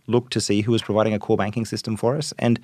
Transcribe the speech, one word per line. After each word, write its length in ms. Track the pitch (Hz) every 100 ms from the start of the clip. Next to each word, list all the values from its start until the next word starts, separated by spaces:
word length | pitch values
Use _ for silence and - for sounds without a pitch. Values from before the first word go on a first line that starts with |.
| -
looked 260 | 123 123
to 60 | 110
see 220 | - 104
who 100 | 107
was 120 | 113
providing 300 | - 104 110 104
a 40 |
core 180 | - 104
banking 280 | 101 117 113
system 320 | 107 113 107
for 180 | 117 151
us. 180 | 147 -
And, 220 | 120 117